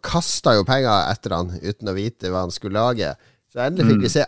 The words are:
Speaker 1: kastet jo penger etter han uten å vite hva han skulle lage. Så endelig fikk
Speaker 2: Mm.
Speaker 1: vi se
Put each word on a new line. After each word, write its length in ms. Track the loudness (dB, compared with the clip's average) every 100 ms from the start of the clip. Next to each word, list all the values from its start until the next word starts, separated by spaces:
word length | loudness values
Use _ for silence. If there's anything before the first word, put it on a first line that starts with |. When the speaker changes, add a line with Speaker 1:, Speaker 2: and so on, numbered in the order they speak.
Speaker 1:
kastet 540 | -2 -2 -2 0 4 4
jo 60 |
penger 460 | 4 2 2 2 0
etter 220 | -4 -4 -4
han 160 | -4 -6
uten 260 | -8 -6 -6
å 60 |
vite 360 | -4 -4 -6 -4
hva 120 | -4
han 80 | -4
skulle 220 | -6 -6
lage. 420 | -2 0 0 -4 -6 _ _ _
Så 80 | -4
endelig 240 | -4 2 4
fikk 80 | 4
Speaker 2:
Mm. 40 |
Speaker 1:
vi 80 | 2
se 160 | 0